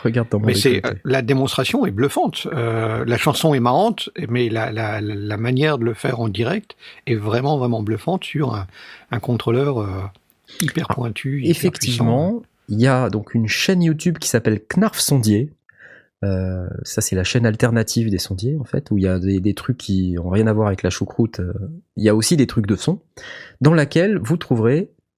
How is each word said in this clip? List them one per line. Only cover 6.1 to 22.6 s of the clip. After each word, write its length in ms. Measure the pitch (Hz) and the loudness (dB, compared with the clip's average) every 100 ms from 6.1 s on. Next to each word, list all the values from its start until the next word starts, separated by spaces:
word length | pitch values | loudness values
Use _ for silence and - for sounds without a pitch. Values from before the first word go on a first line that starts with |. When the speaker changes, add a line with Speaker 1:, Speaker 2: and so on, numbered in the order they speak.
| 120 | -2
Speaker 2:
en 80 | 113 | -2
direct 480 | 95 117 110 - - - - - | -2 -2 -2 -6 -16 -20 -12 -4
est 100 | 113 | -2
vraiment, 400 | 104 117 139 147 | 0 0 2 0
vraiment 260 | 123 113 | 0 0
bluffante 400 | 107 107 - 185 | -2 -2 -2 -2
sur 300 | - 147 139 | -2 -4 -2
un, 120 | 107 95 - - - - | -4 -8 -14 -20 -20 -8
un 60 | 110 | -6
contrôleur, 600 | - 117 - 117 143 127 | -2 -2 0 0 0 -2
euh, 60 | 101 95 95 - _ _ _ - | -4 -6 -8 -12 _ _ _ -6
hyper 260 | 156 - 135 | -6 -4 -4
Speaker 1:
Ah, 60 | |
Speaker 2:
pointu, 440 | - 120 101 135 139 | -4 -4 -6 -6 -2
hyper 100 | 143 | 0
Speaker 1:
effectivement, 840 | 170 180 - - 117 113 123 175 | 2 0 -2 -2 0 2 2 2
Speaker 2:
puissant. 80 | 233 - _ - | -2 -8 _ -4
Speaker 1:
il 120 | 107 | 2
y 60 | 127 | 4
a 220 | 127 120 | 4 2
donc 240 | 104 101 | -2 -2
une 140 | 117 110 | 0 0
chaîne 340 | - - 185 | 0 2 2
YouTube 360 | 170 156 180 165 | 2 2 0 -2
qui 100 | - | 0
s'appelle 320 | 117 110 107 - | 0 2 0 0
Knarf 320 | - 214 - | 0 0 0
Sondier. 500 | - 139 110 104 147 - _ _ - - _ _ | 2 2 4 2 0 -8 _ _ -20 -20 _ _
Euh, 420 | 101 92 92 92 90 - | -2 0 -2 -4 -6 -8
ça, 180 | - - | -6 -4
c'est 140 | - | -2
la 80 | 95 | 0
chaîne 240 | 92 123 113 | 0 2 2
alternative 640 | 107 120 113 110 - 113 | 2 2 2 0 0 0
des 80 | 98 | 0
sondiers, 380 | - 95 117 156 | -2 -4 -2 -4
en 60 | |
fait, 260 | 120 - - | -2 -4 0
où 80 | 104 | 2
il 60 | |
y 20 | 95 | 2
a 140 | 92 | 2
des, 180 | 92 95 | 2 2
des 160 | 101 | 0
trucs 220 | 101 - 123 | 0 -2 -4
qui 400 | - 95 92 87 | -2 0 0 -2
ont 80 | 87 | 0
rien 180 | 98 110 | 2 4
à 40 | |
voir 140 | 107 107 | 2 2
avec 160 | 95 | 0
la 80 | 90 | -2
choucroute. 480 | - 98 - 113 - | -2 -4 0 -2 -2
Euh, 140 | 90 113 101 165 - - | -6 -6 -8 -12 -14 0
il 60 | |
y 60 | 107 | 4
a 60 | 107 | 4
aussi 200 | 110 170 | 4 4
des 120 | 117 | 2
trucs 180 | - | 2